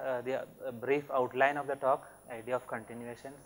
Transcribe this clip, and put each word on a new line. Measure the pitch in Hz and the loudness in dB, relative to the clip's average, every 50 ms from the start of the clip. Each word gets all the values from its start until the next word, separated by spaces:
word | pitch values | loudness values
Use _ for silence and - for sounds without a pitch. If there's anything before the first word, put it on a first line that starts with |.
| 135 | -4
uh, | 135 127 123 120 | -2 -2 -2 -2
the, | 127 131 - | -2 -2 -2
uh, | - - - - - 135 120 | -4 -6 -12 -10 -8 -8 -6
brief | 113 120 123 139 147 143 143 139 | -4 2 2 2 2 2 0 2
outline | 131 123 123 123 127 135 139 143 | 2 2 2 4 4 4 4 4
of | 147 139 139 | 2 -2 -2
the | 139 | -2
talk, | 143 143 131 143 151 - - - - - - | 2 4 4 4 4 2 -10 -18 -20 -16 -12
idea | 120 113 110 120 127 | -12 -10 -4 -2 -2
of | 120 - | -2 -2
continuations, | - 131 113 107 - 117 120 120 120 120 - - 139 143 139 - | -4 -6 -6 -6 -8 -10 -10 -8 -10 -10 -10 -12 -14 -14 -14 -12